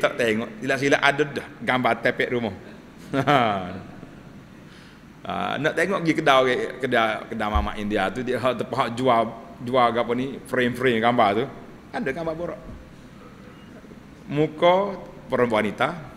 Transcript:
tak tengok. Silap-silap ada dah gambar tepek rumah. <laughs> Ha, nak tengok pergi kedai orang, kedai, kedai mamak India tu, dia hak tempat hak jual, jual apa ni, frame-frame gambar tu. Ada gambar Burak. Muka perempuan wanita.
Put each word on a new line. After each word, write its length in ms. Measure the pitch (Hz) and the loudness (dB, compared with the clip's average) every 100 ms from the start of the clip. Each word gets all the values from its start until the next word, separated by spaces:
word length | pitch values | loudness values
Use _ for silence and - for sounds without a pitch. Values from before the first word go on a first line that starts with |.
tak 160 | 143 131 | 4 2
tengok. 320 | 117 107 113 - | 0 0 -2 -6
Silap-silap 420 | 131 135 139 139 139 | -2 0 2 4 4
ada 180 | 139 | 2
dah 240 | 147 123 - - | 0 -4 -10 -6
gambar 320 | 120 127 120 113 | -2 2 2 2
tepek 320 | 127 120 123 | 0 0 0
rumah. 220 | 120 113 92 - - - - - | -2 -2 -6 -14 -20 -20 -20 -6
<laughs> 800 | 139 135 139 113 98 90 92 - - - - - - - - - - - - - - 92 | -2 4 4 4 0 -4 -10 -14 -18 -18 -20 -20 -20 -20 -20 -20 -20 -20 -20 -20 -16 -8
Ha, 320 | 92 95 110 | -6 -4 -2
nak 160 | 151 | -2
tengok 320 | 160 180 196 165 | 0 0 0 0
pergi 80 | 156 | 2
kedai 160 | 147 131 | 4 6
orang, 240 | 131 107 110 - | 6 2 -2 -4
kedai, 320 | 131 120 113 104 - | 0 2 2 0 -6
kedai 160 | 113 107 | -6 -2
mamak 260 | 107 104 95 | 0 -2 -4
India 320 | 104 104 95 | -2 0 0
tu, 80 | 113 | -2
dia 160 | 123 123 | -4 -2
hak 240 | 127 117 | 0 -2
tempat 160 | 110 123 | -2 -2
hak 120 | 120 | -2
jual, 320 | 117 131 117 113 - - - 120 | 0 2 4 2 -4 -16 -12 0
jual 240 | 127 120 | 4 4
apa 240 | 113 113 | 4 0
ni, 240 | 120 135 107 - | -2 -4 -8 -4
frame-frame 560 | 127 123 120 127 113 | 0 0 2 2 4
gambar 280 | 117 123 104 | 4 4 4
tu. 120 | 104 135 - - - - | 2 -2 -8 -18 -20 -12
Ada 200 | - 202 | -6 -6
gambar 200 | 170 165 160 | -4 -6 -6
Burak. 240 | 170 - - - - - - - - - - - - - - - - - - | -8 -10 -14 -16 -18 -20 -20 -20 -20 -20 -20 -20 -20 -20 -20 -20 -20 -18 -6
Muka 720 | 143 156 - 175 185 202 190 - - - | 0 0 4 4 4 2 -6 -12 -18 -4
perempuan 400 | 127 120 107 107 | 0 2 2 0
wanita. 320 | - 135 170 143 | 0 -2 -2 -12